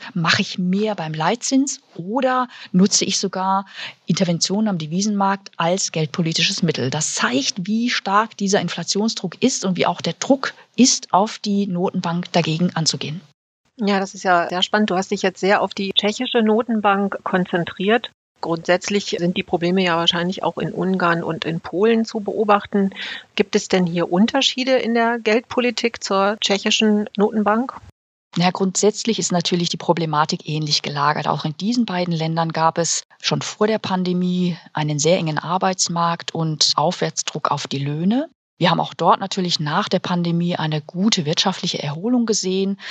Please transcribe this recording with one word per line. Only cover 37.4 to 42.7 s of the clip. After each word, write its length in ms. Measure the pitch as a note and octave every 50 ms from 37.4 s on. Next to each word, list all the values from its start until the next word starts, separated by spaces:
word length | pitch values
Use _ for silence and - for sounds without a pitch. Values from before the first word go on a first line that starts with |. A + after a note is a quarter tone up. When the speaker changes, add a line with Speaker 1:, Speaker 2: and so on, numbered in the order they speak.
| - -
Speaker 1:
auf 160 | C#3+ C#3+ - -
die 120 | - C#3
Löhne. 500 | C#3 C#3+ D3 D#3 E3+ G3 A3+ C4 D#4 E4+ _ _ _ _ _ -
Wir 100 | D#3+ F3+
haben 120 | E3+ D#3
auch 120 | D#3 - -
dort 280 | - E3 F3+ A3 -
natürlich 400 | G3 F#3+ - G3 F3+ F3 - -
nach 260 | D3+ D3 D3+ F#3+ G#3 -
der 120 | - F3+
Pandemie 580 | - - F3+ F3 E3+ E3+ E3+ E3+ F3 F3 F3 -
eine 240 | D#3 D#3 D#3 D3+
gute 440 | D3+ - - F3 G3 A3+ - F#3+ D3
wirtschaftliche 560 | D3 E3+ - - G3 F#3+ - - E3+ - -
Erholung 440 | - D3 C#3+ E3 F#3 A#3+ B3+ B3 A#3
gesehen. 520 | A3 G#3 - - F#3 F#3 F#3+ G3 G3